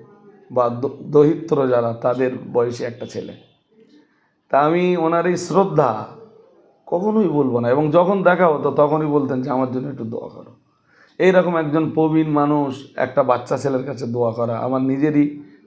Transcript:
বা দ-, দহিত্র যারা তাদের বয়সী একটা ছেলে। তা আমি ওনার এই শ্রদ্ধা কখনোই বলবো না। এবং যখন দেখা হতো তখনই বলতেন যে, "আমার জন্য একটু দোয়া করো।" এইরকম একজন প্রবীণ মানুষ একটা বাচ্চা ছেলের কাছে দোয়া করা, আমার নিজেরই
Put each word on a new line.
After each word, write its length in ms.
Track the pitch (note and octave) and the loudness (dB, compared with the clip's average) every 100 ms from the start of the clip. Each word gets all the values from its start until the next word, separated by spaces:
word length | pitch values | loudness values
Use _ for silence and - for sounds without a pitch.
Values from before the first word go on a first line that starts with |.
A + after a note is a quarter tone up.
| - - - - - | -20 -20 -20 -20 -6
বা 160 | B2+ A#2+ | -2 0
দ-, 340 | A#2+ C3 - | -2 -6 -8
দহিত্র 640 | - D3 D3 D#3 - C#3+ C3+ | 0 4 4 2 -2 0 2
যারা 260 | B2 A#2 | 0 0
তাদের 460 | A2+ B2+ A#2+ B2+ B2+ - | -2 -2 0 -2 -2 -4
বয়সী 320 | B2 A#2+ A#2+ | -2 0 -2
একটা 220 | B2 A#2 A#2 | -8 -10 -12
ছেলে। 400 | - - - _ _ _ _ _ _ _ _ _ _ _ | -10 -12 -14 _ _ _ _ _ _ _ _ _ _ _
তা 120 | C3+ | 0
আমি 360 | D3+ E3+ F3+ F3 | 2 2 0 0
ওনার 300 | D#3+ E3+ E3+ | 0 0 0
এই 100 | F3 | -2
শ্রদ্ধা 720 | - D#3+ F#3 D3+ C3+ G#2+ G#2+ - - - _ _ _ _ - | 0 0 2 2 0 0 -8 -16 -20 -20 _ _ _ _ -6
কখনোই 420 | E3+ G#3 A3 F#3 | -4 0 0 2
বলবো 320 | D3 C3 A#2+ | 2 0 0
না। 100 | A#2+ | 0
এবং 200 | C3+ D3+ | 0 2
যখন 320 | D#3+ F3+ G3+ | 2 2 2
দেখা 260 | F3 F3+ F3+ | 2 4 4
হতো 220 | D3 C#3 | 2 0
তখনই 360 | C3+ D3 D#3 D#3 | 2 2 2 0
বলতেন 360 | D3 C3+ C3 | 0 0 -4
যে, 80 | C3 | -2
"আমার 220 | B2+ B2+ | -2 -2
জন্য 160 | B2+ C#3+ | -4 -8
একটু 160 | C3 | -10
দোয়া 240 | A2+ A2+ - | -10 -10 -12
করো।" 280 | - - - _ _ _ _ _ - | -16 -20 -20 _ _ _ _ _ 0
এইরকম 380 | F3 F#3 F3 E3+ | 4 4 4 0
একজন 340 | D#3 D3+ D#3 | 0 0 0
প্রবীণ 400 | C#3+ D#3+ D#3+ D#3 | 0 2 2 2
মানুষ 560 | D3 D3 D3 C#3+ B2 - - | 2 2 2 0 -6 -10 -4
একটা 260 | - - | -2 0
বাচ্চা 360 | C3 A#2+ A#2+ C3+ | 2 0 -2 -4
ছেলের 260 | C#3 C3 | -2 -2
কাছে 220 | C3 A#2+ B2+ | -4 -8 -6
দোয়া 260 | A#2+ A#2 | -2 -2
করা, 260 | A2 A#2 A2+ | -2 -4 -2
আমার 240 | B2+ C3 | -2 -2
নিজেরই 600 | C3+ C3+ D3+ D3 D3 - - - | 0 0 0 2 2 -2 -16 -20